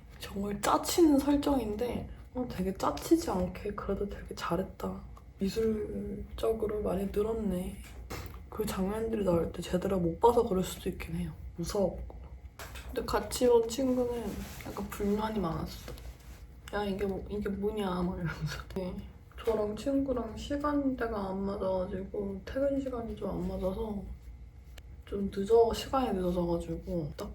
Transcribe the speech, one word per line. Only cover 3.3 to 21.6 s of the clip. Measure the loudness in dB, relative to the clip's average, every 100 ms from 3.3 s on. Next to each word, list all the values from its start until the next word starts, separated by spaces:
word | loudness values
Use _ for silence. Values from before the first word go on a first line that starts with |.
않게 | 0 0 -2 -6
그래도 | -4 -2 0 -2
되게 | -4 -10
잘했다. | -8 -2 0 -2 -4 -6 -6 -10 -16 -16 -4
미술적으로 | -2 2 2 2 -2 -4 -4 -6 -8 -2 0 2 0 0
많이 | 0 0 0
늘었네. | 0 0 0 0 0 -2 -8 -12 -12 -10 -10 -10 -12 -10
그 | -4
장면들이 | -2 0 0 0 0 0
나올 | 4 4 2
때 | -2
제대로 | -2 0 2 2
못 | 2 6
봐서 | 6 8
그럴 | 4 2
수도 | 0 -2 -6
있긴 | -6 -4 -4
해요. | -4 -6 -10 -6
무서웠고. | -2 2 2 0 -8 -12 -14 -14 -16 -14 -14 -12 -8
근데 | -6
같이 | 0 0 0 4 8
온 | 8 6
친구는 | 2 2 4 2 0 -4 -4 -6 -8 -8
약간 | -6 -6
불만이 | -2 2 2 2 0
많았어. | 0 -2 -4 -8 -12 -12 -12 -14 -16 -16 -16 -18 -6
"야, | -2
이게 | -2 0 -2
뭐, | -2 -4
이게 | -4 -2
뭐냐?" | -2 -2 0 0 0
막 | 0 0
이러면서. | -4 -4 -6 -6 -8
네, | -6 -4 -6 -10 -14 -18 -4
저랑 | 0 2 0 -2
친구랑 | 0 2 2 0 -2 -6
시간대가 | -4 0 2 2 2 0 0 -2 -2
안 | -2
맞아가지고 | -2 0